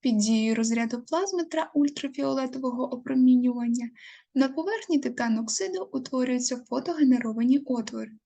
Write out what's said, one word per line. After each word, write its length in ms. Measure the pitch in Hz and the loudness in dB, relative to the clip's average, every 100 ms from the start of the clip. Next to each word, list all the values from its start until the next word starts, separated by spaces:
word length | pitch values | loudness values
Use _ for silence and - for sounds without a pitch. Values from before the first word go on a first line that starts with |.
Під 160 | 262 214 | 2 2
дією 380 | 208 226 220 | 4 2 2
розряду 480 | 226 226 226 233 240 | 0 0 0 -2 -4
плазми 420 | - 320 392 359 | -4 -2 0 -2
та 260 | 330 320 320 | -4 -4 -2
ультрафіолетового 1160 | 294 285 294 277 262 277 269 262 262 262 240 254 | 0 0 0 -8 -4 -2 -2 -4 -4 -4 -4 -6
опромінювання 960 | 247 - 262 254 254 247 240 240 240 233 - - - _ | -6 -2 4 6 6 4 0 -2 -2 -4 -12 -20 -20 _
на 140 | 269 269 | 0 0
поверхні 500 | 294 339 440 427 302 | 0 -4 -4 0 0
титаноксиду 920 | 254 247 240 220 226 - 381 370 - | 0 -4 -2 -2 -2 -4 -4 -6 -6
утворюються 640 | 262 247 254 254 247 247 247 | -8 -4 -2 0 0 -2 -6
фотогенеровані 1000 | - 247 349 320 277 247 233 220 240 277 | -6 -6 -4 2 4 4 2 0 4 2
отвори 540 | 277 247 214 226 220 - | 2 -4 -4 -8 -12 -14